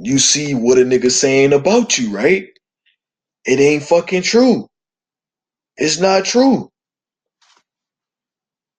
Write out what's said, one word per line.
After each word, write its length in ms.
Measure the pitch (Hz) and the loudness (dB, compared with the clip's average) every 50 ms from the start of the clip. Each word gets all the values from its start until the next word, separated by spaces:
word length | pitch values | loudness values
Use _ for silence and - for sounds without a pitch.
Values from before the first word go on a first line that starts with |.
you 180 | 180 233 135 - | -6 -2 -2 0
see 360 | - - - 143 147 143 139 | 0 0 -2 -2 -4 -4 -4
what 240 | 120 113 120 127 127 | -2 0 2 2 2
a 40 | |
nigga 280 | 127 127 127 117 117 123 | 2 2 0 0 0 -2
saying 420 | - - 143 135 135 135 135 139 | 0 0 0 0 2 2 2 2
about 460 | 143 139 139 185 214 247 226 - - 139 | 2 0 2 2 0 0 0 -2 -4 -4
you, 160 | 120 107 101 | -4 -6 -4
right? 340 | 98 120 160 190 190 - - _ _ _ _ _ _ _ _ _ _ _ _ _ _ _ _ _ _ _ | -2 -2 0 0 -2 -4 -10 _ _ _ _ _ _ _ _ _ _ _ _ _ _ _ _ _ _ _
It 160 | 120 131 135 | -2 0 2
ain't 220 | 139 147 151 147 | 2 2 0 -2
fucking 400 | 143 - 170 170 170 - 185 180 | -2 -2 -2 -2 0 -2 -4 -4
true. 460 | 185 - - 233 262 254 196 117 - - _ _ _ _ _ _ _ _ _ _ _ _ _ _ _ _ _ _ _ _ _ | -4 0 2 2 2 2 2 0 -4 -10 _ _ _ _ _ _ _ _ _ _ _ _ _ _ _ _ _ _ _ _ _
It's 220 | - 147 156 156 165 | -6 -4 -4 -2 0
not 260 | 185 190 190 190 190 | 0 0 0 0 -2
true. 460 | - - 247 262 269 226 135 123 - _ _ _ _ _ _ _ _ _ _ _ _ _ _ _ _ _ _ _ _ _ _ _ _ _ _ _ _ _ _ _ _ _ _ _ _ _ _ _ _ _ | 0 0 2 2 2 2 0 -4 -10 _ _ _ _ _ _ _ _ _ _ _ _ _ _ _ _ _ _ _ _ _ _ _ _ _ _ _ _ _ _ _ _ _ _ _ _ _ _ _ _ _